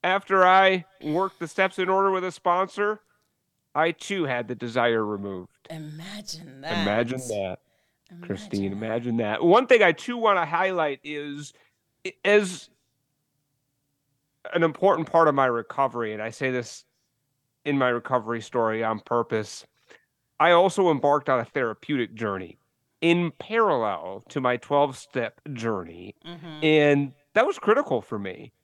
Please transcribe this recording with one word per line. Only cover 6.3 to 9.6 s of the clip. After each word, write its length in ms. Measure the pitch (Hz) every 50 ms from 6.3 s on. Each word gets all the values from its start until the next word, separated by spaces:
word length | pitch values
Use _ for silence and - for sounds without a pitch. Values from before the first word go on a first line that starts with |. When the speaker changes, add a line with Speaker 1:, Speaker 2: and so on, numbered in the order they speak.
| - 160 - - - -
Speaker 2:
that. 200 | 135 156 175 -
Speaker 1:
Imagine 360 | 196 101 104 113 120 117 131 131 131 120
that, 300 | 110 104 98 92 92 _ _ _ _ _ _ _ _ _ _ _ 185 175
Christine. 500 | 175 - 101 92 - - - 101 98 95
Speaker 2:
Imagine 60 | 98 101
that. 40 | 110
Speaker 1:
Imagine 300 | 113 113 120 120 123 113 117
that. 260 | 113 104 107 113 -
One 220 | 170 185 240